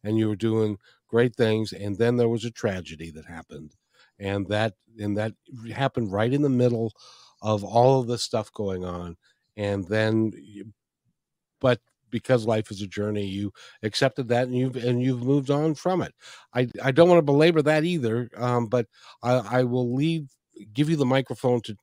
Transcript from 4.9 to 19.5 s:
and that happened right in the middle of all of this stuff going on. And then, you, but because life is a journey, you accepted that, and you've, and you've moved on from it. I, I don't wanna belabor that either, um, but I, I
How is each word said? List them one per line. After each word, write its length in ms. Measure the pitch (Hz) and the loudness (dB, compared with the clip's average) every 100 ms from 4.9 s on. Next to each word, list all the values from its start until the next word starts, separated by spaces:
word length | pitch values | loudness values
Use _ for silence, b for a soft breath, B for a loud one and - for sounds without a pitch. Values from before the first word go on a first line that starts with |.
| 113 | -8
and 180 | 104 104 | -4 -2
that 160 | 110 104 _ 127 113 | -4 -8 _ -18 -12
happened 400 | 110 135 - 110 | -4 -2 -2 -4
right 220 | 98 113 | -2 0
in 80 | 139 | 0
the 80 | 147 | 2
middle 420 | 127 123 117 113 _ B B B B | 2 2 2 -4 _ B B B B
of 240 | 107 107 | -2 -2
all 360 | 101 113 127 135 | 2 4 6 4
of 60 | 117 | 0
this 160 | 120 | -6
stuff 300 | - 113 104 | -4 -4 -6
going 320 | - 101 92 | -6 -6 -4
on. 320 | 90 87 87 85 _ _ _ - | -6 -8 -10 -14 _ _ _ -8
And 320 | 101 101 90 | -4 -4 -2
then, 440 | 107 110 110 110 - | 0 2 2 0 -4
you, 300 | - 104 104 _ _ _ _ _ _ _ _ _ | -20 -18 -18 _ _ _ _ _ _ _ _ _
but 220 | 127 120 _ _ _ | 0 0 _ _ _
because 340 | 117 - 127 | -8 0 2
life 280 | 110 110 107 | 2 -2 -2
is 100 | 98 | -10
a 60 | 101 | -8
journey, 360 | 104 104 104 | -6 -4 -4
you 280 | 98 98 101 B B B | -4 -4 -6 B B B
accepted 420 | 110 - 135 - 117 | -8 0 -2 -2 -2
that, 220 | 120 127 | 0 0
and 80 | 123 | -2
you've, 180 | 131 | -2
and 260 | 127 120 123 | -2 -2 0
you've 220 | 127 123 | 0 -2
moved 260 | 120 143 135 | 0 0 0
on 280 | 143 156 151 | 0 0 -2
from 260 | 175 185 | -2 -2
it. 100 | - _ B B B | -4 _ B B B
I, 160 | 123 127 - | -2 -2 -2
I 80 | 127 | 0
don't 180 | 135 170 | 6 8
wanna 140 | 175 | 8
belabor 400 | 147 143 160 165 | 6 4 6 4
that 220 | 143 156 | 2 2
either, 440 | 165 175 117 117 120 - | 2 0 0 0 -4 -4
um, 300 | 123 120 113 | 0 0 0
but 220 | 123 113 B B B | -2 -2 B B B
I, 120 | 117 | 0
I 280 | 127 101 | 0 2